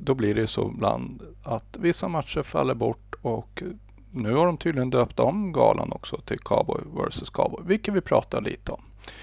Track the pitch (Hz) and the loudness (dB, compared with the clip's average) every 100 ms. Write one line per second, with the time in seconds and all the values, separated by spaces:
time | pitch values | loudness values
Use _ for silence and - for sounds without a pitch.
0 | - 135 104 107 107 - 104 - 101 120 | 0 2 4 2 2 0 -2 0 0 0
1 | 123 - - - 120 113 - - 170 165 | -4 -10 -16 -14 -6 -6 -6 -2 0 0
2 | 190 165 135 156 139 160 131 120 113 113 | -2 -4 -4 -4 -2 0 0 0 -2 -4
3 | - - 131 113 - - - - - - | -10 -8 -4 -4 -6 -10 -10 -12 -16 -20
4 | - 127 107 131 175 160 175 143 127 127 | -12 -4 0 4 4 2 -2 0 2 2
5 | 120 - 120 190 196 147 120 - - - | 2 4 2 2 0 6 6 6 0 -6
6 | - - - - - - - - - - | -8 -8 -6 -6 2 2 2 -2 -4 -4
7 | - - - - - - 175 220 - 196 | -4 -4 -6 0 0 0 -2 0 0 -2
8 | - 127 - - 202 - - - - - | 2 2 2 -4 -4 -6 -8 -10 -12 -20
9 | - - | -18 -18